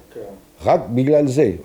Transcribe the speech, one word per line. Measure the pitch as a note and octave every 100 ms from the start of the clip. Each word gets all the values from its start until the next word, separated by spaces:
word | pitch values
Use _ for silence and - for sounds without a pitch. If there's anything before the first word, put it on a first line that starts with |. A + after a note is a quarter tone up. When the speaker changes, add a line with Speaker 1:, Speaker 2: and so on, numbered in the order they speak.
| -
Speaker 1:
כן. | - - - - -
Speaker 2:
רק | F#2+ E3+ -
בגלל | A#2+ C3 D3+ C#3+
זה. | B2+ B2 F2